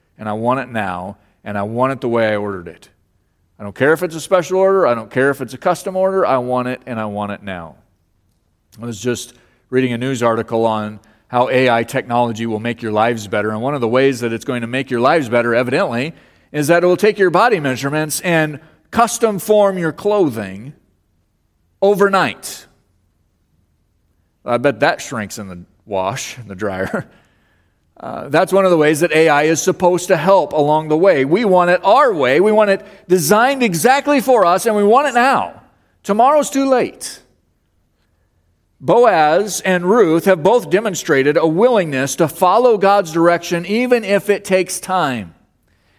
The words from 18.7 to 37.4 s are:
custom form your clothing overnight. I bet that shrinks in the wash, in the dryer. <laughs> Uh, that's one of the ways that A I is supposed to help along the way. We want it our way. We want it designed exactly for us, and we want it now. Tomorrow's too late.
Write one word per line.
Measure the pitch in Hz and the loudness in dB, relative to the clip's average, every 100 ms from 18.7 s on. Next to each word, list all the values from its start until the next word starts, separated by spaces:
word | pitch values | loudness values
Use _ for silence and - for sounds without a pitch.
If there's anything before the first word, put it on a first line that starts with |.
| _ _ | _ _
custom | - 233 - 226 196 | 0 0 2 -2 -2
form | - 214 202 185 | 0 2 2 0
your | 165 | -4
clothing | 143 208 208 160 113 98 98 127 - _ _ _ _ _ _ _ _ _ - | -4 -2 0 0 -2 -10 -12 -16 -20 _ _ _ _ _ _ _ _ _ -2
overnight. | 196 196 202 196 143 - - - - _ _ _ _ _ _ _ _ _ _ _ _ _ _ _ _ _ | 0 2 2 2 -2 -4 -14 -18 -20 _ _ _ _ _ _ _ _ _ _ _ _ _ _ _ _ _
I | 120 120 | -4 -2
bet | 139 110 | -2 0
that | 147 - | -2 -2
shrinks | - 123 101 - | -8 -10 -10 -10
in | 98 | -14
the | 87 85 _ | -14 -18 _
wash, | - 98 92 135 - - | -8 -4 -4 -4 -10 -14
in | 104 | -16
the | |
dryer. | 95 104 92 95 185 - | -8 -6 -4 -6 -6 -10
<laughs> | _ _ _ _ _ _ _ _ _ | _ _ _ _ _ _ _ _ _
Uh, | 120 - - | -14 -12 -2
that's | 147 190 | 0 2
one | 190 | 2
of | 190 | 4
the | 170 | 4
ways | 151 151 | 4 2
that | 165 | 2
A | 156 160 | 4 4
I | 143 | 4
is | 156 165 | 2 0
supposed | - - 180 180 - | 0 0 0 0 0
to | 165 | 0
help | 165 196 147 | 4 2 2
along | 151 147 151 156 | 0 0 0 0
the | 156 | 2
way. | 190 151 135 | 4 2 2
We | 185 | 0
want | 226 180 175 | 2 2 4
it | 180 | 2
our | 196 247 285 | 4 4 4
way. | 175 127 143 | 2 2 2
We | 208 | 2
want | 214 208 | 4 2
it | 196 - - - | 0 -4 -20 -2
designed | 185 147 208 254 277 | 0 4 4 4 2
exactly | 233 165 214 277 285 285 | 0 0 2 2 2 0
for | 233 247 175 | 2 4 4
us, | 190 | 2
and | 226 | 0
we | 208 | 0
want | 202 240 294 | 4 4 2
it | |
now. | 240 247 233 87 - _ _ _ _ | 2 2 0 -2 -10 _ _ _ _
Tomorrow's | - 208 254 302 - | -6 2 4 4 0
too | 269 269 | -2 0
late. | 254 127 - - - _ _ | 0 0 -6 -16 -16 _ _